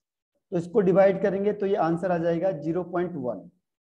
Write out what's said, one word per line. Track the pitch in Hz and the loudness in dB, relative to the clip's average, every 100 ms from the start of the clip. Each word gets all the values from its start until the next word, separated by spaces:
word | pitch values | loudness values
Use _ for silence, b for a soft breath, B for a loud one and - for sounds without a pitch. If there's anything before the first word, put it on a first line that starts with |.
| _ _ _ _ _ | _ _ _ _ _
तो | 180 | -6
इसको | 170 233 | -2 2
divide | 190 185 196 190 | 4 6 6 4
करेंगे | 196 190 202 | 0 0 -2
तो | 208 196 | -2 -2
ये | 202 | 0
आंसर | 165 165 185 | 0 0 -2
आ | 175 | -2
जाएगा | 170 170 185 | 0 0 0
ज़ीरो | 156 151 170 | -2 -4 -4
पॉइंट | 175 180 180 | -4 -4 -4
वन, | 170 123 101 - _ _ _ _ | -4 -6 -8 -12 _ _ _ _